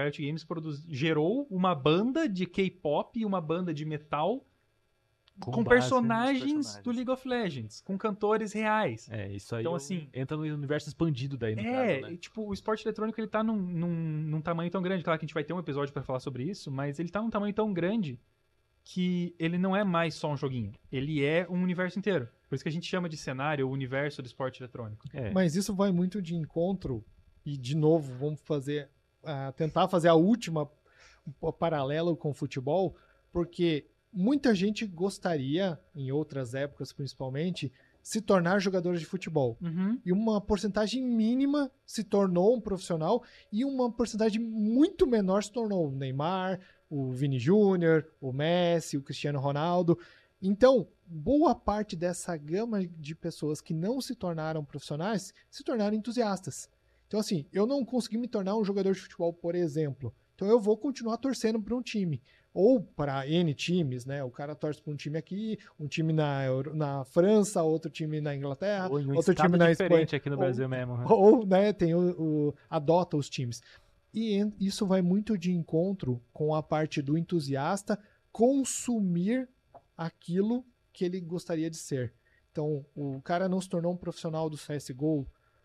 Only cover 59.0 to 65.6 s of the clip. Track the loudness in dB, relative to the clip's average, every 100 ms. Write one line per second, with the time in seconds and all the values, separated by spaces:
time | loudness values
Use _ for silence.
59 | -4 -4 -4 -2 -4 0 0 0 -2 -4
60 | -8 -12 _ -4 4 4 4 0 0 -4
61 | -4 -2 -2 0 0 0 -2 -4 -4 -2
62 | -2 -2 _ _ _ 4 6 6 2 -4
63 | -4 -2 0 2 2 0 0 0 0 -2
64 | -6 -6 -8 -8 -10 -6 -6 -6 -8 -8
65 | -6 -6 -6 -6 -6 -6